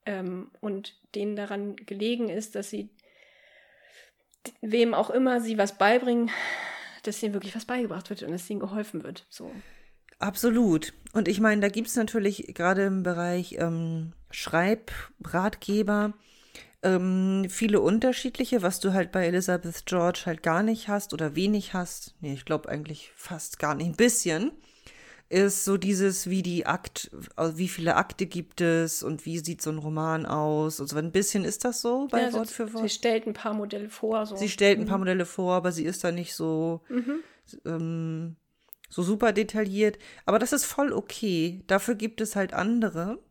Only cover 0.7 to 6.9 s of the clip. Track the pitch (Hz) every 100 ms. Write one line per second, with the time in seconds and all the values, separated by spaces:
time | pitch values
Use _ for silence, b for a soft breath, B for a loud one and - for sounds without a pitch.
0.7 | 196 202 _ _ 208 208 208 202 202 202
1.7 | 196 - 202 214 240 226 180 214 202 196
2.7 | 208 208 _ b b b b b b b
3.7 | b b b b b b _ - - 220
4.7 | 226 233 175 214 247 262 247 226 220 202
5.7 | - 202 247 247 240 233 B B B B
6.7 | B B